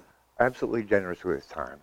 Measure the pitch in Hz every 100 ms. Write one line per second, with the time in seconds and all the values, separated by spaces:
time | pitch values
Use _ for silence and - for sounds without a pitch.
0 | - _ _ - 123 127 117 113 104 101
1 | 90 87 92 69 - 80 64 71